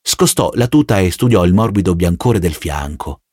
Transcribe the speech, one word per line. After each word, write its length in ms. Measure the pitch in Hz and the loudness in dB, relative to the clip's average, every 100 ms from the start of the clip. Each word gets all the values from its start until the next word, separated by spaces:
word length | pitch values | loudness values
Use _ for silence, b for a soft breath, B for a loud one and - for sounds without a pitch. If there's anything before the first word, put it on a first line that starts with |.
Scostò 500 | - - 185 - 104 | -6 0 0 2 -2
la 140 | - 120 | 0 0
tuta 320 | 151 147 104 | 2 2 2
e 100 | 92 | 0
studiò 340 | - 127 110 | 0 2 4
il 80 | 90 | 4
morbido 440 | 95 110 101 95 85 | 2 2 0 0 0
biancore 420 | 87 87 127 110 | 0 0 0 0
del 160 | 87 | 0
fianco. 680 | 78 85 73 71 73 - 76 _ | -4 -6 -6 -8 -10 -12 -14 _